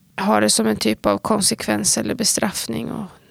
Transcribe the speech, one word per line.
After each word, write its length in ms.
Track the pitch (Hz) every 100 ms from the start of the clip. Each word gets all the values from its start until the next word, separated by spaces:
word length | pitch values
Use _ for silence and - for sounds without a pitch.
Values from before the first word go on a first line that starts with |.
| _ -
ha 200 | 196 220
det 100 | 214
som 160 | - 220
en 100 | 214
typ 300 | 220 214 208
av 120 | 202
konsekvens 800 | - 214 185 220 - 214 202 226
eller 160 | -
bestraffning 760 | - 208 - 190 - - 220 233
och 120 | - 196 - _